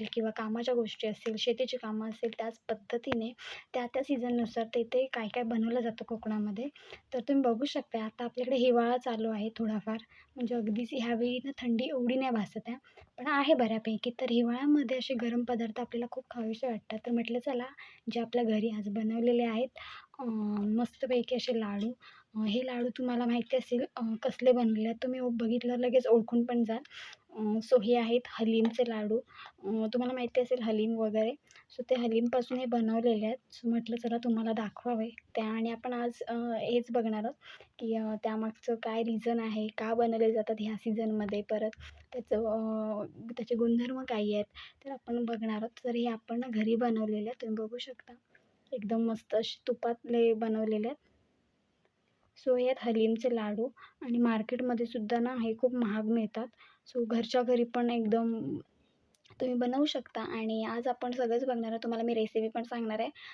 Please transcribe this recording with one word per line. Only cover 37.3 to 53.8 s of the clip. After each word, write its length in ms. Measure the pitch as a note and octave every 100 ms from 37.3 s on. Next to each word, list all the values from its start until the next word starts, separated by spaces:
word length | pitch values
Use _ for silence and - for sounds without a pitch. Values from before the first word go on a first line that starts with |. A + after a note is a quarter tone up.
| D4 - - - -
की, 160 | A3+ A3
अ, 200 | G#3+ G#3+
त्यामागचं 520 | A3 A3 A3 A3 - A#3
काय 280 | A3+ A3+
रिझन 360 | A#3 A3 A#3 A#3
आहे, 280 | A3 G#3+ G#3+
का 260 | - A3
बनवले 380 | A3+ A#3 A3+ A3
जातात 240 | A3 G#3+ G#3+
ह्या 160 | G#3 G#3
सीझनमध्ये, 640 | A#3 G#3+ A3 G#3+ G#3 G3+
परत 280 | G#3 G#3+ A3 - - - -
त्याचं, 220 | B3+ A#3+ G#3
अ, 680 | A3+ A3 A3 A3 G#3+ G#3+ - - A3+ B3
त्याचे 180 | A3 A#3
गुणधर्म 480 | A#3 A#3 A#3+ C4
काय 300 | C4 A3 G#3
आहेत, 120 | G#3 G3+ - - - C#4
तर 60 |
आपण 340 | C4+ - A#3+ A#3
बघणार 320 | A#3 A3 G#3+
आहोत. 220 | A3+ - B3
तर 100 | A#3+
हे 100 | A#3+
आपण 340 | A3+ - A#3
ना 80 | C4
घरी 260 | G#3+ G#3+ A3+
बनवलेले 540 | A#3+ A3 G#3+ G#3+ G#3+
आहेत, 120 | B3+
तुम्ही 220 | A3+ A3
बघू 140 | A3 A#3+
शकता. 360 | C4+ B3 - A#3+ _ _ _ _ _
एकदम 300 | B3+ G3+ A3+
मस्त 340 | A3+ A3 - G#3+
असे 280 | A3+ - -
तुपातले 640 | A#3 A#3+ A#3 A#3+ A#3 A#3
बनवलेले 540 | A3 A3+ A3 A3 G#3+ A3+
आहेत. 80 | D4 _ _ _ _ _ _ _ _ _ _ _ _ _ - C4
So 100 | B3
यात 180 | B3 C4
हलीमचे 560 | A#3+ A3 A3 A3+ B3+ A#3
लाडू 340 | G#3 G#3 B3+ -